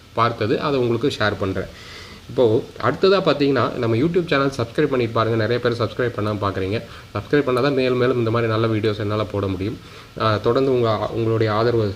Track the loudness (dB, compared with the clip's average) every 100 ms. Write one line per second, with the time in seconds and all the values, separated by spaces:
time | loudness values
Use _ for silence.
0 | -8 0 0 0 0 0 0 0 0 0
1 | 0 0 -2 0 -2 -4 -6 -10 -18 -18
2 | -18 -18 -6 2 4 4 -2 -4 -2 2
3 | 4 4 2 2 2 2 0 0 0 2
4 | 2 0 0 0 0 -2 -4 0 0 0
5 | 0 0 0 0 0 0 0 0 -2 -2
6 | -4 -2 -4 -2 -2 -2 -2 -4 -6 -16
7 | -10 -10 0 0 2 2 2 2 0 2
8 | 2 2 0 0 0 0 0 2 0 0
9 | -2 -2 -2 -2 -2 -2 -4 -8 -12 -20
10 | -14 -2 0 2 2 2 2 2 2 0
11 | -2 -2 0 2 2 2 2 2 0